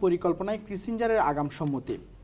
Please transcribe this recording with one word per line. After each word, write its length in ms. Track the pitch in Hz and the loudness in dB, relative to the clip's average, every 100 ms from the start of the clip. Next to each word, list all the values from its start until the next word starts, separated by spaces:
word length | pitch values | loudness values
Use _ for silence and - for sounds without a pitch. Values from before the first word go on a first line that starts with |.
পরিকল্পনায় 580 | 190 175 175 170 196 214 214 | 2 4 2 0 -2 -4 -6
কিসিঞ্জারের 500 | 190 - 226 226 220 | -8 -6 -2 2 4
আগাম 300 | 147 147 143 | 4 2 -2
সম্মতি। 500 | - 151 135 127 95 - - | -2 -2 -2 -4 -8 -10 -20